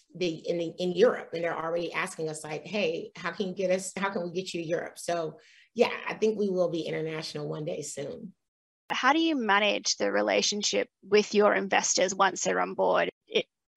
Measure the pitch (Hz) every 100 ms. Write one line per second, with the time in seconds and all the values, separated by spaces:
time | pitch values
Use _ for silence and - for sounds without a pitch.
0 | _ 180 175 160 - 170 165 165 180 175
1 | 175 165 - 165 170 156 165 170 165 160
2 | 185 - 160 156 151 151 - 208 170 165
3 | - - 175 175 190 180 185 185 190 -
4 | 196 202 175 170 185 170 160 165 - -
5 | - 170 156 151 - - _ 226 233 -
6 | - 175 220 208 208 185 175 165 151 160
7 | 160 156 156 147 147 156 151 - 143 -
8 | 143 - - - _ _ _ _ - -
9 | 254 311 330 294 214 202 208 202 202 -
10 | 208 196 208 202 202 208 202 202 - _
11 | 190 208 208 208 202 - 190 196 202 -
12 | 190 196 196 190 185 185 180 190 185 180
13 | 175 - - 233 - _ _